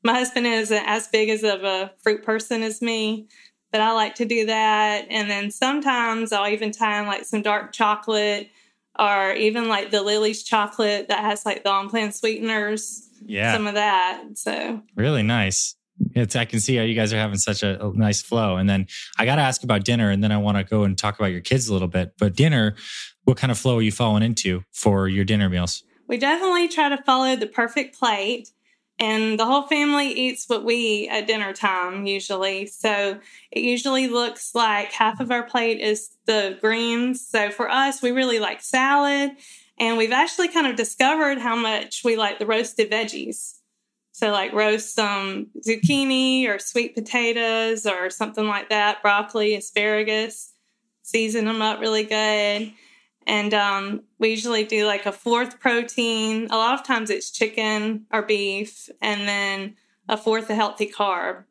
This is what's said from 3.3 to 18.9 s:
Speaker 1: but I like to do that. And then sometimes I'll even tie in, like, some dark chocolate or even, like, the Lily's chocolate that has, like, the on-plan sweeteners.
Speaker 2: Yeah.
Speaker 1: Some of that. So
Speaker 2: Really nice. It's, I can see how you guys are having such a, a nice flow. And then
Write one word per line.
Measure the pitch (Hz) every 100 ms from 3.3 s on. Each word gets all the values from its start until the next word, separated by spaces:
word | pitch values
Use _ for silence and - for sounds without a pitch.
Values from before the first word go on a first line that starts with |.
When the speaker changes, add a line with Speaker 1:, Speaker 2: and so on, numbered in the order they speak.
| - - _ _
Speaker 1:
but | 220
I | 220
like | 226 214 -
to | 233
do | 233 220
that. | 220 220 214 214 208 -
And | 226 208
then | 202 208
sometimes | - 262 294 277 247 233 220 226
I'll | 208 202
even | 208 214
tie | 208 220 208
in, | 208
like, | 196 -
some | 214
dark | 214 208 202
chocolate | - 202 208 226 214 208 202 208 _ _ _ _ -
or | 208 202 190
even, | - 214 226 226
like, | 208 202
the | 208
Lily's | 202 214 220 214
chocolate | - 220 208 - 214 208 -
that | 202
has, | 214 208 214
like, | 196 196
the |
on-plan | 196 202 226 214
sweeteners. | 208 220 220 226 214 208 214 - - - _ -
Speaker 2:
Yeah. | 196 -
Speaker 1:
Some | 226 208
of |
that. | 208 208 190 180 - - 208
So | 214 - - 226 - -
Speaker 2:
Really | 123 143
nice. | 107 117 95 90 - - _ - - 123
It's, | 117 127
I | 117
can | 113
see | 104 123
how |
you | 113 113
guys | 107
are | 110
having | 107 98
such | - 101
a, | 104 95 104
a |
nice | 98 107 101
flow. | - 117 107 92
And | 98
then | 98 95